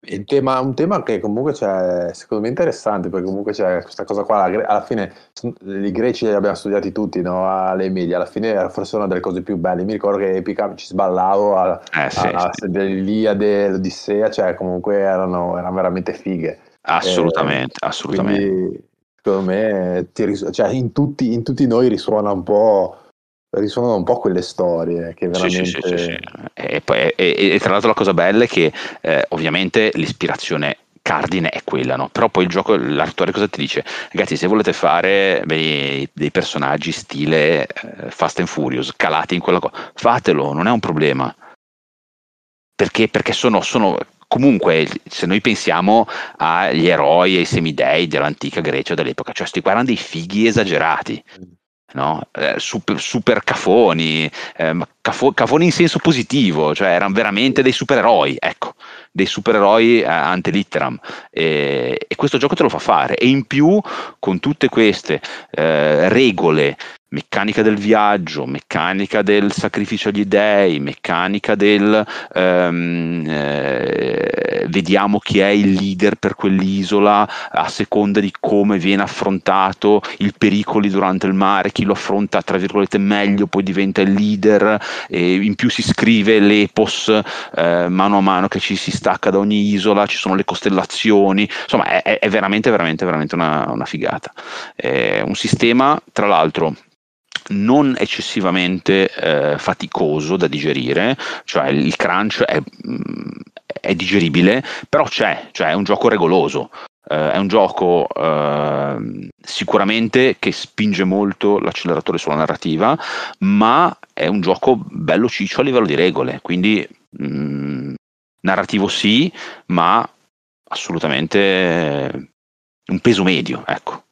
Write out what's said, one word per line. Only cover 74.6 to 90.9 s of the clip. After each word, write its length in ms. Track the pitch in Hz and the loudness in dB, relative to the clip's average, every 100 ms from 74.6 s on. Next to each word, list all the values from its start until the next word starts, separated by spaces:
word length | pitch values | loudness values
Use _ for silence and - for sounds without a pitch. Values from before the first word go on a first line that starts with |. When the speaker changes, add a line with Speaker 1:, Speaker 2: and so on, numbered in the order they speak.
| - | -2
Speaker 2:
vediamo 480 | 82 85 98 101 104 | -2 0 2 2 0
chi 220 | - 104 | 0 2
è 80 | 98 | 2
il 260 | 104 101 | 4 2
leader 440 | 95 98 92 101 - | 2 -2 0 0 2
per 180 | 101 95 | -4 -2
quell'isola 920 | 101 95 95 98 92 101 104 104 104 - - | 0 2 0 -2 0 2 4 4 2 -2 -6
a 160 | - 78 | -4 -4
seconda 520 | - 101 104 104 101 | -4 -2 0 2 2
di 120 | 101 - | 0 -2
come 380 | - 104 101 101 | 0 2 2 2
viene 240 | 87 98 | 2 2
affrontato, 1040 | 101 - 101 95 - 95 95 - 104 104 - - | 0 -2 -2 -2 0 2 2 2 4 4 2 -4
i 120 | 101 - | -4 2
pericoli 520 | 107 101 104 110 101 | 2 2 0 0 0
durante 360 | 95 98 95 95 | 2 0 0 0
il 80 | |
mare, 380 | 95 98 101 95 | 2 2 4 2
chi 120 | - | 0
lo 100 | 101 | 0
affronta, 500 | 101 - 98 101 101 | 0 0 -2 0 -2
tra 140 | - 95 | 0 -2
virgolette, 420 | 95 104 98 104 | 0 0 0 2
meglio, 480 | 98 104 101 101 101 | 2 2 2 2 0
poi 160 | 98 | 0
diventa 380 | 95 92 98 95 | -2 0 0 2
il 120 | 98 | 2
leader, 640 | 98 104 107 104 104 101 107 - - - | 2 2 2 4 4 4 2 -2 -12 -8
e 260 | 80 87 | -2 2
in 220 | 92 101 101 | 2 2 0
più 160 | 123 | -2
si 100 | - | -2
scrive 560 | 113 - 113 113 101 110 | -2 0 4 4 6 6
l'epos, 760 | 101 104 101 - 104 - - 107 104 - - - | 6 6 4 2 0 0 2 2 2 -8 -10 -2
eh, 320 | 85 85 87 | 2 2 2
mano 280 | 92 98 101 | 2 2 4
a 40 | |
mano 260 | 95 92 95 | 4 2 0
che 120 | 98 | -2
ci 160 | - 98 | -4 -4
si 160 | - | -4
stacca 400 | - - 92 - | -2 -2 0 2
da 80 | 98 | 2
ogni 340 | 101 104 104 | 2 2 2
isola, 320 | 101 98 104 104 | 2 2 2 2
ci 120 | - | 0
sono 180 | - 95 | -2 -2
le 100 | 95 | 0
costellazioni, 1040 | 90 110 95 - | -2 0 0 -2